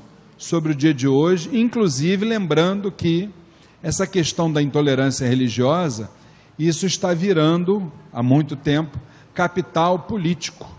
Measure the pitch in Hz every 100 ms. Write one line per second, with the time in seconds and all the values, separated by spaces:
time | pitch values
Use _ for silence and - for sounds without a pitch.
0 | - - - - - 170 156 147 151 139
1 | 135 135 160 185 165 247 233 233 202 127
2 | 160 196 214 226 180 151 175 202 196 -
3 | 170 170 208 - - - - _ 165 -
4 | 190 185 156 - 165 151 147 147 147 131
5 | 135 127 131 127 127 107 123 165 170 110
6 | 104 - - - - - 170 151 190 -
7 | 185 175 196 175 156 170 175 202 180 -
8 | - 117 123 139 151 135 - 147 156 -
9 | - - - - 180 - - 165 170 185
10 | - 214 165 175 - - -